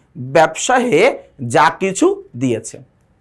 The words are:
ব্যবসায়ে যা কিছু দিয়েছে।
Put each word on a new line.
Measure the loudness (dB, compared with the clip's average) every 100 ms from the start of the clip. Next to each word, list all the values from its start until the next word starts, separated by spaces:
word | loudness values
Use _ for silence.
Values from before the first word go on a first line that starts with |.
| _ -16
ব্যবসায়ে | -2 2 2 0 -2 0 2 2 2 0 -8 -12 -2
যা | 2 2 2
কিছু | -4 0 0 -2 -8 -6
দিয়েছে। | -4 -4 -6 -18 -20 _ _ _